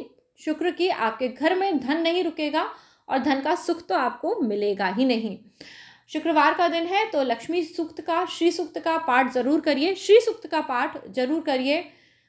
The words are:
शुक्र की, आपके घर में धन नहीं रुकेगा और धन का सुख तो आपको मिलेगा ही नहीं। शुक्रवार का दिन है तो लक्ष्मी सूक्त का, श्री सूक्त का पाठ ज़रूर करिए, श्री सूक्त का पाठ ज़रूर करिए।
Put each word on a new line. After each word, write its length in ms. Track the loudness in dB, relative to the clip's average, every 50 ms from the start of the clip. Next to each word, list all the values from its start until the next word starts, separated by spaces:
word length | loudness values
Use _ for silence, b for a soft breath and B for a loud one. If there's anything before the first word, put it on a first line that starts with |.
| 0 -6 _ _ _ _ _ -10
शुक्र 300 | -4 -4 -2 -2 -2 -2
की, 180 | -2 0 0 0
आपके 400 | 0 0 -2 -2 -2 -2 -4 -6
घर 260 | -4 0 0 0 2
में 240 | 2 0 0 0 -2
धन 200 | 0 -2 -2 0
नहीं 240 | 0 0 0 0 0
रुकेगा 420 | -2 -2 -4 -4 -2 0 -2 -2 -4 B B B B B B B B
और 100 | -2 -2
धन 220 | 0 0 0 0
का 140 | 0 -2 -2
सुख 300 | -2 -2 -4 -4 -4 -4 -2
तो 60 | 0
आपको 440 | 0 0 0 -2 -4 -4 -4 -2 0
मिलेगा 480 | -2 -2 0 0 0 0 0 0 -2 -2
ही 160 | 0 2 2
नहीं। 340 | 2 2 0 -2 -4 -8 -10 -16 -20 B B B B B B B B B B B B
शुक्रवार 440 | -8 -4 0 0 2 4 4 4 4
का 140 | 2 2 2
दिन 180 | 2 0 -2
है 220 | 0 0 0 0 0
तो 120 | 0 0 0
लक्ष्मी 400 | 0 -2 -4 -4 -4 -2 -2 -2
सूक्त 360 | -2 -4 -6 -6 -6 -8 -10
का, 240 | -6 -2 -2 -2 -2
श्री 240 | -2 -2 0 2 2 2
सूक्त 260 | 0 -4 -6 -6 -6
का 180 | -2 -2 -2 0
पाठ 340 | 0 2 4 4 4 2 2
ज़रूर 280 | 0 2 2 2 2
करिए, 340 | 2 2 0 2 2 0 0
श्री 260 | 0 4 8 8 8
सूक्त 260 | 8 6 -2 -6 -6
का 140 | -4 -4 -4 -2
पाठ 360 | -2 -2 -2 -2 -2 -4 -8 -14 -8
ज़रूर 320 | -4 -2 -2 0 0 -2 0
करिए। 420 | 0 0 0 2 0 0 0 -2 -6 b b b b b b b